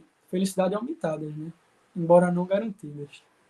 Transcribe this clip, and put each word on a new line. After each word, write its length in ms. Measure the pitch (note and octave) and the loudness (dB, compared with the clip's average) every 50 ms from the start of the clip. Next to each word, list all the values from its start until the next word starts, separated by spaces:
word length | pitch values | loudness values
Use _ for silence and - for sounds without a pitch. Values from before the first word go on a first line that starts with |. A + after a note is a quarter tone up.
| - _ _ _ _ _ | -8 _ _ _ _ _
felicidade 460 | - F#3 F#3+ F#3+ - F#3 F#3 F3+ G3 | -2 -2 -2 0 0 0 0 0 0
aumentadas, 580 | G#3 A#3 C4+ E4 - - E3 D#3 D3 D#3 D3+ D3+ | -2 -4 -6 -8 -6 -4 -4 -4 -4 -8 -8 -8
né? 160 | D3+ D#3 E3 E3 _ _ _ _ _ _ _ - | -10 -10 -12 -12 _ _ _ _ _ _ _ -8
Embora 360 | F3+ E3 D#3+ E3+ F3 F3+ F3 | -2 4 6 8 8 8 6
não 140 | F3 F3 F3+ | 2 0 0
garantidas. 760 | F#3 G3 G3+ A3+ A3+ G3+ - - D3 D3 D3 C#3+ C#3+ - - _ _ _ _ _ _ | 0 -2 -2 -2 -4 -8 -10 -14 -14 -14 -14 -14 -14 -16 -20 _ _ _ _ _ _